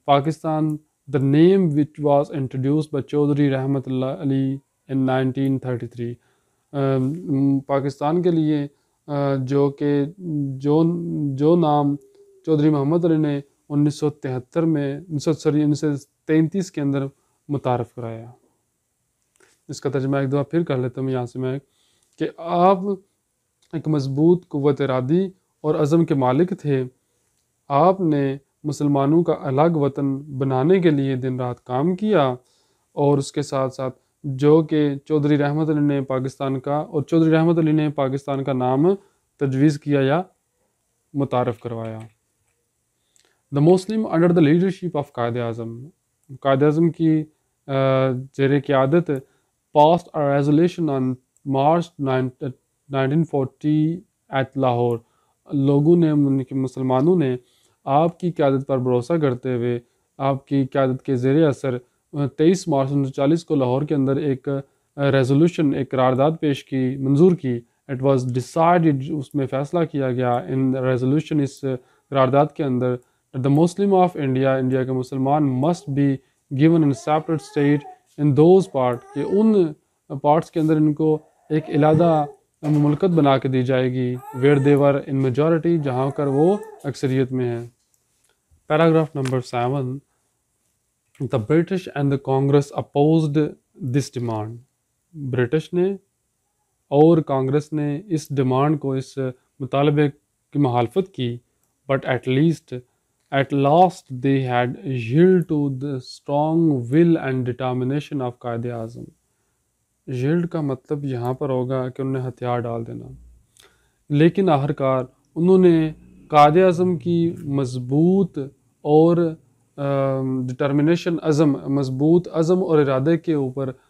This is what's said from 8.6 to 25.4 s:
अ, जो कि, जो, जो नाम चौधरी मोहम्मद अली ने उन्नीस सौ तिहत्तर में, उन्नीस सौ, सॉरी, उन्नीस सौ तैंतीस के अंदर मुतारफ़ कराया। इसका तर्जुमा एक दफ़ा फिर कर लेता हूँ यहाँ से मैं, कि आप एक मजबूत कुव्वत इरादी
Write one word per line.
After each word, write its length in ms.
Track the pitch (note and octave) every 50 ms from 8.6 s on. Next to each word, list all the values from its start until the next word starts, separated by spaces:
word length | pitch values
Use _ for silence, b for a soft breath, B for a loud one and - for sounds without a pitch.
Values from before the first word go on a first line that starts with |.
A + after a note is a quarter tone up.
| C#3+
अ, 720 | C#3+ _ _ _ _ _ _ _ - D3 C#3+ C#3+ C#3 C#3
जो 340 | C3+ C3 B2+ C#3 C#3 C#3+ C#3+ C#3 - D3+
कि, 320 | C#3+ C#3+ C#3+ C#3 D3+ F3 - F#3 E3+ D3+ D3 C#3+ C#3 C3+ C3+
जो, 260 | C3+ C#3+ D3 D#3+ E3 E3+ F3 E3+ E3+ E3+ E3 D#3+ D3 C#3+ C3+
जो 220 | C3 D3 D#3 E3+
नाम 420 | F3 E3 D3+ D3 D3 C#3+ C#3+ C#3+ C#3+ - - _ _ - _ _ _ -
चौधरी 240 | - D#3+ D3+ D3 D#3
मोहम्मद 340 | D3+ C#3+ C#3 C#3+ E3 F3 E3+
अली 120 | E3+ D#3+
ने 260 | D#3 D3+ D3 C#3+ C#3+ C#3 _ _ _ _ -
उन्नीस 300 | D3 D3 D3 D3+ C#3+ -
सौ 100 | D3+ D3
तिहत्तर 540 | D3 _ - C3+ B2+ B2+ B2+ _ - E3+ E3
में, 340 | E3 D#3+ C#3+ C#3+ C#3 C#3 D3
उन्नीस 260 | E3+ F#3+ D#3 C#3+ -
सौ, 80 | E3+ D#3
सॉरी, 300 | - - D#3 C#3+ D3+ D3+
उन्नीस 180 | D3 D3 C#3
सौ 160 | D#3+ D3+ C#3+ C3+ - _ _ _ _
तैंतीस 440 | - D#3 D#3 D#3+ D#3 - G3 F3+ -
के 100 | - D#3+
अंदर 300 | C#3+ C#3 C3+ C#3 C#3 C3+ - _ _ _ _ _ _ -
मुतारफ़ 420 | C#3+ C3+ - C3 B2 A#2+ A#2 - -
कराया। 380 | - A#2+ A2+ A2+ A2+ A2+ A#2+ B2 _ _ _ _ _ _ _ _ _ _ _ _ _ _ _ _ _ _ _ _ _ b b b b _ -
इसका 200 | C#3 - - C#3+
तर्जुमा 300 | B2 C#3 C3 C3+ C#3 C#3
एक 80 | C#3 C3
दफ़ा 140 | C#3 C#3+ C#3
फिर 200 | - - E3+ F3
कर 160 | E3 C#3 B2+
लेता 220 | B2+ B2+ B2 C3+
हूँ 100 | C3 C3+
यहाँ 160 | C3 B2+ B2
से 120 | A#2+ - B2+
मैं, 220 | B2+ B2+ C3 C#3 _ _ _ _ _ _ _ _ _ _ _ -
कि 80 | D#3+ - - -
आप 600 | E3 E3+ F3 F3 F3 F#3+ G3 F#3 F#3 G3+ G3 F#3+ _ _ _ _ _ _ _ _ _ _ _ _ _ _ -
एक 120 | D#3+ - D#3
मजबूत 560 | D#3 D3 C3 C3+ C3+ C#3 D#3 E3+ F3+ F3 -
कुव्वत 360 | _ - D3 C#3 D3 C#3 -
इरादी 520 | C#3+ C3+ B2+ C3 B2+ B2+ D#3+ F3+ F#3+ F#3 F#3 _